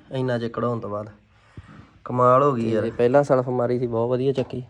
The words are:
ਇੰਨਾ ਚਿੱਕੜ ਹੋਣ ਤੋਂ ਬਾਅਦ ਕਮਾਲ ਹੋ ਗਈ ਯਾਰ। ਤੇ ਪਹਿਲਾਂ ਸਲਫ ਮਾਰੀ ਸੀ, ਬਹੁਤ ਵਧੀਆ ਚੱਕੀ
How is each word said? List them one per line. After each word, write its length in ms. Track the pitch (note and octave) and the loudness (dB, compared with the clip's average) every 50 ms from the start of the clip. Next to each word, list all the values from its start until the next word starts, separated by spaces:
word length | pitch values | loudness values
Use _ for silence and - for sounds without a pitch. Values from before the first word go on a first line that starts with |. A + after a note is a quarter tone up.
| - - - | -16 -10 -6
ਇੰਨਾ 260 | C3 B2+ B2+ B2 A#2+ | -4 -4 -2 -2 -4
ਚਿੱਕੜ 260 | A#2 A#2 - B2 A#2 | -4 -6 -6 -4 -4
ਹੋਣ 160 | A#2+ A#2+ A2+ | -4 -4 -4
ਤੋਂ 100 | G#2 G2+ | -6 -8
ਬਾਅਦ 180 | G2+ G#2 G#2 G#2+ - _ _ _ _ _ _ _ _ - - - - - - - _ _ - | -8 -8 -10 -12 -16 _ _ _ _ _ _ _ _ -20 -20 -20 -20 -20 -20 -20 _ _ -12
ਕਮਾਲ 380 | - B2 B2 B2 B2 B2+ C3 C#3+ | -6 -2 2 4 6 6 6 4
ਹੋ 100 | D3 C3+ | 4 2
ਗਈ 200 | A#2 A2+ A2+ A2 | 0 0 0 0
ਯਾਰ। 100 | A2 A2 | 0 -2
ਤੇ 80 | A#2 A2+ | -2 0
ਪਹਿਲਾਂ 300 | - A#2+ A#2+ B2+ C#3+ C#3+ | 0 2 4 4 4 4
ਸਲਫ 240 | - C#3+ C3 B2 C3 | 4 2 0 2 0
ਮਾਰੀ 280 | B2+ B2 A#2+ A#2+ B2 B2 | -2 -2 0 0 0 -2
ਸੀ, 80 | B2+ | -2
ਬਹੁਤ 240 | A#2 A2+ A2+ A#2 A#2+ | -2 -2 -2 0 0
ਵਧੀਆ 220 | B2+ B2 C3 C#3 C3 | -2 0 0 0 -2
ਚੱਕੀ 300 | C3 B2 - - B2 B2+ - | -2 -4 -6 -8 -10 -12 -12